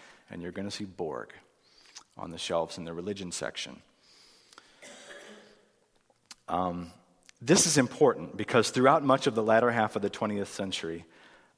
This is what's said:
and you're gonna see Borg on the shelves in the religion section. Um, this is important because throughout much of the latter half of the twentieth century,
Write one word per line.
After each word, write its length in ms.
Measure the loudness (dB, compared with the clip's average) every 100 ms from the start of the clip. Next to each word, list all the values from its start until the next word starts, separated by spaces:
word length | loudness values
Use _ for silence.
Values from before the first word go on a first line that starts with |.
| -20 -20 -16
and 120 | -12
you're 120 | -10
gonna 180 | -10 -10
see 140 | -10 -10
Borg 480 | -8 -6 -6 -10 -16 _ _ _ _ _ -20 -20 -14
on 140 | -12
the 80 | -10
shelves 400 | -2 -2 -2 -6
in 80 | -10
the 80 |
religion 380 | -8 -8 -8 -8
section. 500 | -6 -8 -8 -12 -14 _ _ _ _ _ _ _ -20 -20 _ -20 -20 -20 -20 -20 -20 -20 _ _ _ _ _ _ _ -20 -18 -4
Um, 440 | -2 -2 -4 -10 -16 _ _ -20 _
this 240 | 2 4 4
is 140 | 4
important 580 | 2 4 4 4 -4 -8
because 320 | 2 2 4
throughout 340 | 4 6 6
much 220 | 6 4 2
of 80 |
the 80 | 0
latter 300 | 4 4 4
half 240 | 2 0 -2
of 80 |
the 80 | -4
twentieth 420 | -4 -4 -4 -6
century, 520 | -6 -6 -6 -8 -10 -12 -20 -20 -20 _